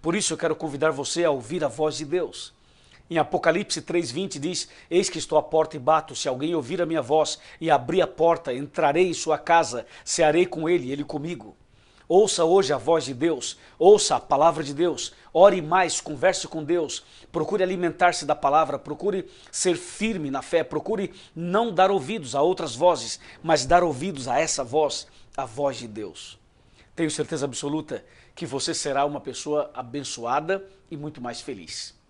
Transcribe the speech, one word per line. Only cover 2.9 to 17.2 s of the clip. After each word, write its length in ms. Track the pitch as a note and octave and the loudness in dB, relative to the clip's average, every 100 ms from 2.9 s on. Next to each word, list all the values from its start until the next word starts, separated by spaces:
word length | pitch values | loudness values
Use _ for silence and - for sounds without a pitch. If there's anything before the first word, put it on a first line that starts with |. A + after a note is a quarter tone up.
| - _ | -20 _
Em 80 | E3+ | -2
Apocalipse 640 | D3+ F3+ - D#3+ - - | 0 0 2 2 0 -8
três 280 | - F3 E3 | -4 -2 -2
vinte 280 | B2 F#3+ D3+ | -4 -6 -6
diz, 300 | D3 F3+ - - - | -6 -6 -8 -16 -2
"Eis 220 | E3+ G3 | 0 0
que 80 | D#3+ | -4
estou 180 | - D3+ | 0 0
à 60 | |
porta 340 | - D#3+ D#3 D3+ | 2 0 0 -2
e 40 | |
bato, 360 | C3 D#3 D#3 C3 | 2 2 0 -6
se 100 | D3 | -4
alguém 280 | B2+ D3+ | -2 -2
ouvir 260 | E3+ B2 E3+ | -2 -4 -4
a 60 | E3 | -2
minha 160 | E3 | -2
voz 360 | A#2+ D3+ D3 - - - | 2 2 2 0 -12 -8
e 100 | D#3+ | 2
abrir 300 | C#3+ B2 F3+ | 2 4 2
a 60 | E3 | 2
porta, 480 | - D#3+ E3+ D#3 | 4 2 2 -2
entrarei 540 | B2+ D3 - D#3 D3+ F#3 | -6 -6 0 2 4 2
em 60 | |
sua 220 | E3 - D3 | 0 -2 -2
casa, 480 | - E3 - A#2+ - - - | 4 4 4 -4 -10 -16 -8
cearei 400 | - D#3+ D#3 F3+ | 2 4 4 2
com 240 | D#3+ D#3 | 0 0
ele 160 | F3 B2+ | 0 0
e 60 | |
ele 120 | C#3 | -6
comigo." 500 | C#3+ D3+ D3+ E3 G#2 - _ _ _ _ _ | -6 -8 -8 -10 -14 -20 _ _ _ _ _
Ouça 320 | F3 G#3+ - | 6 6 4
hoje 300 | D#3+ F#3+ F#3+ | 4 4 4
a 60 | C#3+ | 0
voz 260 | A2 E3 | 2 0
de 80 | B2 | 0
Deus, 460 | C3 D#3 D3 - - - _ | -2 -2 -2 -6 -12 -18 _
ouça 380 | E3+ G#3 - C3 | 8 8 6 -2
a 40 | |
palavra 440 | - C#3 D#3 D3+ | 2 4 4 4
de 80 | C#3+ | -4
Deus, 400 | C#3+ F3 C#3 - - - | -2 -2 -2 -8 -12 -6
ore 300 | D#3 G3 F#3+ | 8 8 8
mais, 400 | D3+ F3 F3+ - | 2 2 2 -2
converse 480 | - D3 E3+ F3+ - | -8 0 0 0 -6
com 160 | D#3+ | -10
Deus, 400 | D3 F3 D3+ - - - | -2 -2 -2 -6 -12 -20